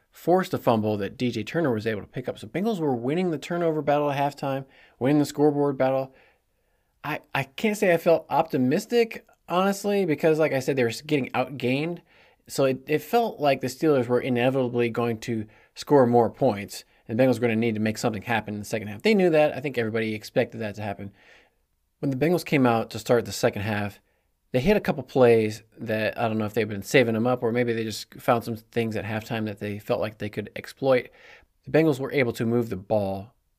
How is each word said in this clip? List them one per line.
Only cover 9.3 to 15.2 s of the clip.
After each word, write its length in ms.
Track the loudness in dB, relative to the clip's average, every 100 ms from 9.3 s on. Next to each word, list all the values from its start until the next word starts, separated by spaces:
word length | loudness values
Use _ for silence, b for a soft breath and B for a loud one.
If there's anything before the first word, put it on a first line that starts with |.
| _ -4
honestly, 560 | 0 0 0 0 0
because, 340 | 0 2 2 4
like 140 | 2
I 60 | 0
said, 180 | 0 0
they 80 |
were 80 | 0 -2 -2
getting 240 | -2 0
outgained. 720 | -4 -4 -2 0 0 -2 -6 _ b b b -10
So 200 | 0 2
it, 160 | 2 -2
it 100 | -4
felt 420 | 2 0 0 0
like 220 | 2 2
the 60 | -2
Steelers 380 | 0 2 4 4
were 140 | 2
inevitably 720 | 2 2 2 2 0 0 0
going 280 | 0 -2 -4